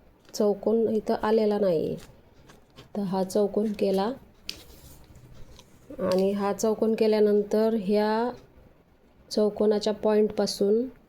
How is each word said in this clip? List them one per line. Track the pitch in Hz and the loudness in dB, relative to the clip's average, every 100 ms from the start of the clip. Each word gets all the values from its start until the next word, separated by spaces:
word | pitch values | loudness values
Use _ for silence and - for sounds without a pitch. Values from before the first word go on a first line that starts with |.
| - _ - | -20 _ -12
चौकोन | - 214 196 - 226 220 | -2 0 0 0 0 0
इथं | 220 208 226 | -2 -2 -2
आलेला | 214 220 214 208 | 0 2 2 0
नाही | 202 160 - | 0 0 -2
आहे. | 160 - - - - - - _ - - 208 | -6 -12 -20 -20 -20 -20 -20 _ -20 -12 -6
तर | |
हा | 202 190 | -4 -2
चौकोन | 190 208 202 202 220 208 | -2 0 0 0 -2 -2
केला | 196 190 202 269 - - - - - - - - - - - - - - - - - - | 0 0 -2 -6 -14 -20 -16 -16 -16 -20 -20 -20 -20 -20 -20 -20 -20 -20 -20 -20 -18 -6
आणि | 185 185 190 | 0 2 2
हा | 202 202 | 0 -2
चौकोन | 196 226 214 220 | -2 -2 0 0
केल्यानंतर | 220 220 214 208 208 202 214 220 226 | 2 2 4 4 2 2 0 2 0
ह्या | 185 208 214 214 240 247 - - - _ _ _ _ _ - | 0 0 2 0 -2 -6 -16 -20 -20 _ _ _ _ _ -6
चौकोनाच्या | - 214 208 214 208 214 | 0 0 2 2 2 0
पॉईंटपासून | 208 214 208 214 208 202 - 202 220 254 - | -2 0 2 2 0 -2 0 2 2 0 -8